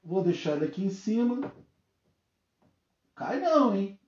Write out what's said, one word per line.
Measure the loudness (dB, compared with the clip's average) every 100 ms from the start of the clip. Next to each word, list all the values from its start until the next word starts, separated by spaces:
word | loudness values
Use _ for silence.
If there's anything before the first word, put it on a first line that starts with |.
Vou | -2 0
deixar | 2 2 0 0
ele | -2
aqui | -2
em | -4
cima. | -2 -2 2 2 0 -6 -10 -20 _ _ _ _ _ _ _ _ _ _ _ _ _ _ -10
Cai | -4 0
não, | 2 4 2 0
hein? | -4 -8